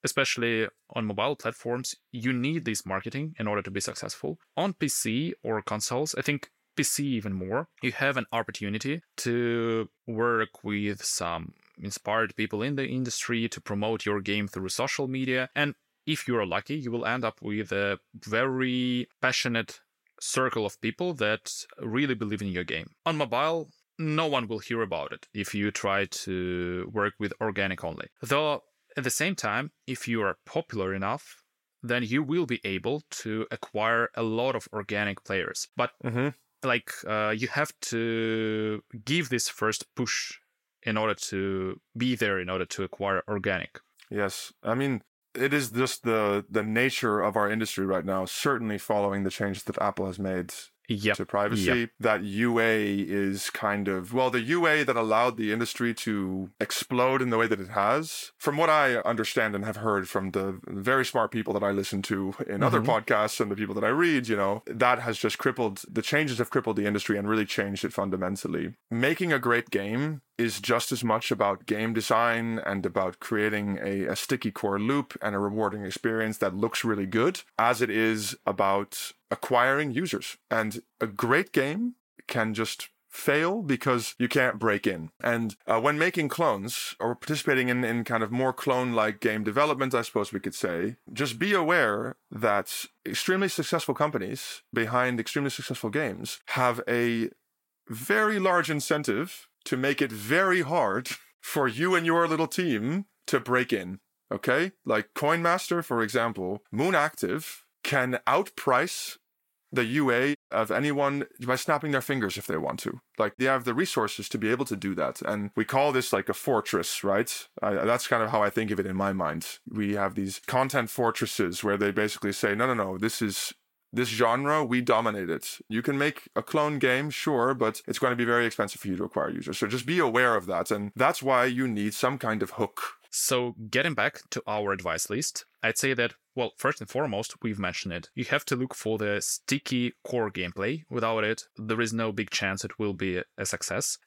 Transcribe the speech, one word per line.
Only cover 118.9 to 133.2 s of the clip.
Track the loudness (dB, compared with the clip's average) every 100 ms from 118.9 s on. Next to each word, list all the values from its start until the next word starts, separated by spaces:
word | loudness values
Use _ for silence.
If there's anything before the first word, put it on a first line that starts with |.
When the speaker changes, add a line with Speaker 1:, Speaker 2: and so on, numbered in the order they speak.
| 0
Speaker 2:
my | 0
mind. | 0 -2 -2 -8 -12 -8
We | -2 0
have | 2 0
these | 0 -4 -6 0
content | 2 2 0 0
fortresses | 2 2 2 0 0 0 0
where | 0 2
they | 2
basically | 2 0 0 -4
say, | 0 0
"No, | 2 2
no, |
no, | 0 -2 0
this | -2 0
is, | -2 -2 -6 -8 _ _ _
this | -2 -2
genre, | 4 4 4 2 2
we | 2 2
dominate | 4 4 4 0 -2
it. | -4 -4 -10 -6
You | -2
can | 0 0
make | 0 -2 -6 -6
a |
clone | -2 0 0 2
game, | 2 2 0
sure, | -2 0 2 2
but | 2 0 0 -6
it's | 0
gonna | 2 2
be |
very | 2 4 2
expensive | 0 -4 -4
for | -4
you | -2
to |
acquire | -2 -2 -2
users. | -2 -6 -2
So | -2
just | -2
be | 0 2
aware | 4 4 4 4
of | 2
that." | -2 0
And | -2 -2
that's | 2 2 2
why | 4 4 4
you | 2 0
need | 0 0
some | 2 0 0
kind | -2 0
of | -2
hook. | -2 -2 -2 -8 -10 _
Speaker 1:
So | -2